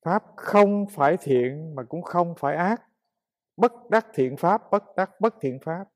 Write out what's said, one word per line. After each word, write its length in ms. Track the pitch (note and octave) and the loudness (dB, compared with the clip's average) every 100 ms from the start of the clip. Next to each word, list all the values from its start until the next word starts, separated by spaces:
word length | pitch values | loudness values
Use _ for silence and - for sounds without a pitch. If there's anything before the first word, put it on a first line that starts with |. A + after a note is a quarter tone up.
Pháp 200 | - G3 - - | -2 -2 -4 -14
không 500 | - G#3 G3+ G3+ G3+ | 0 4 4 2 -4
phải 260 | - C#3+ E3+ | 0 2 2
thiện 540 | - B2+ B2 C#3+ D#3+ | 2 0 0 -4 -12
mà 80 | D3 | -12
cũng 200 | B2 D#3+ | -10 -10
không 320 | F3 F3 E3+ E3 | -4 -2 -2 -2
phải 180 | C#3 D3+ | -4 -2
ác. 260 | F3+ A#3 _ _ _ _ _ _ _ - | -2 -2 _ _ _ _ _ _ _ 0
Bất 160 | A#3 - - | 0 0 0
đắc 160 | A3 - | 0 0
thiện 220 | - C3 B2 | -2 -2 0
pháp, 340 | E3+ G#3 - | 0 0 0
bất 140 | G3+ G3+ - | -4 -2 -4
đắc 240 | F#3+ _ | -4 _
bất 140 | A3 - | -4 -2
thiện 180 | C#3 B2+ | -8 -8
pháp. 220 | D#3 E3 G3 | -10 -10 -12